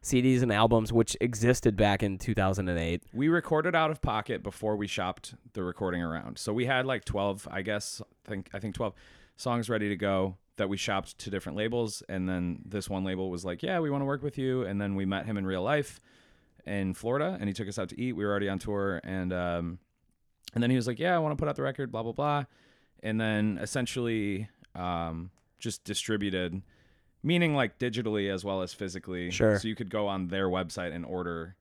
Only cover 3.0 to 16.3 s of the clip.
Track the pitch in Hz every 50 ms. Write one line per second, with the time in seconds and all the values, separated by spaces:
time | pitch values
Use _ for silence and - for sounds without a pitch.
3 | - - - 110 139 156 165 175 165 - 165 156 156 180 165 165 160 156 156 -
4 | - - 107 107 104 - 120 90 - 101 - - - 107 107 104 104 95 - -
5 | 92 90 92 - - - - - _ - _ 107 92 90 90 - 104 92 87 87
6 | 87 82 80 82 - 58 - - - - 104 120 123 123 135 127 127 131 131 110
7 | - - 110 101 98 101 98 101 - - - 95 92 104 104 104 - - - -
8 | 101 _ _ _ _ - 110 95 95 - - 101 98 110 95 - 120 104 98 -
9 | - - - - - - _ - - 127 120 120 113 104 120 107 104 101 101 87
10 | 101 98 98 95 95 95 92 - _ _ _ - 107 95 101 95 - - 101 98
11 | 87 - - _ - 104 98 95 - 90 73 101 107 113 120 120 117 107 107 -
12 | - - 95 95 92 92 92 90 90 87 85 - - - 101 104 92 - 101 95
13 | 95 95 95 92 95 95 90 87 87 92 90 - - 180 190 175 165 147 139 139
14 | 139 139 139 139 135 147 135 - 131 131 127 127 120 92 98 101 104 98 98 98
15 | 98 95 98 98 - 113 110 101 95 95 95 90 90 117 147 151 143 - - -
16 | _ _ - - - _